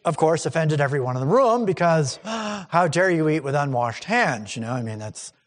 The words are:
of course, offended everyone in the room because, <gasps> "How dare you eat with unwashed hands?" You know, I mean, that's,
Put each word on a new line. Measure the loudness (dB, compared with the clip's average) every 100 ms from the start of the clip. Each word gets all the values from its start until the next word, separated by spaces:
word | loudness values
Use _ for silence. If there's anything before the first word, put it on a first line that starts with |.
of | -4 2
course, | 2 2
offended | 0 0 2 2
everyone | 2 0 -2
in | -2
the | 2
room | 4 4 2
because, | 0 2 4 4 2 -4
<gasps> |
"How | -8 -6 -6 -8 -2 0 2
dare | 2 2
you | 2 2
eat | 0
with | 0
unwashed | -2 0 0 -2 -4
hands?" | -2 0 0 -2 -6 -8
You |
know, | -6
I | -6
mean, | -6 -8
that's, | -10 -12 -16 -20